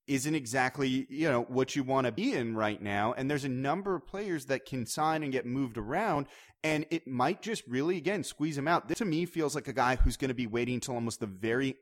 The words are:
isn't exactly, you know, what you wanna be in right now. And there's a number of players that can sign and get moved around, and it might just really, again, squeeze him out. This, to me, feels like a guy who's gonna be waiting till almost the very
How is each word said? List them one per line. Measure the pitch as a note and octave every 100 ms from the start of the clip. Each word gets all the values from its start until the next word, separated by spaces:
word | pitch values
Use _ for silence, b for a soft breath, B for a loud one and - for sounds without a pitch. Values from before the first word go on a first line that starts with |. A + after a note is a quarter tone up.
| -
isn't | C3+ D3 D#3
exactly, | A#2+ C3 B2+ C#3+ C3+ C3 C3
you | C3+ D#3+
know, | A#2+
what | - B2+ C3 D3
you |
wanna | C3 C3+ B2
be | A2+ B3
in | F#3 A#2 A2
right | G#2+ G#2
now. | G#2 G2+ G#2+ B2
And | C3+
there's | D3
a | C#3
number | B2+ C3+ F3 G3 F3
of | -
players | G3 G#3 D#3+ C3
that | C3 -
can | C3+ A2
sign | - D#3 D#3+
and | D3
get | C3 A#2+
moved | C3 C3 A2+
around, | G#2 E3 A3 D#3 C3+ b b b
and | D#3 D3+ D3+
it | E3 -
might | B2 C3+ -
just | G#3 A3 -
really, | B2+ D#3 F#3
again, | D3 G3+
squeeze | B2+ - D3+ C#3+
him | C#3+
out. | E3+ A2+
This, | E3+
to | G#3+
me, | D#3 F3
feels | E3+ D3 C#3+
like | -
a |
guy | C3 B2 B2+
who's | C3 A#2
gonna | C3+
be | B2 A#2
waiting | A#2 B2 B2
till | - A#2+
almost | A#2 -
the | A2
very | F#2+ A2+ B2 C3+ C3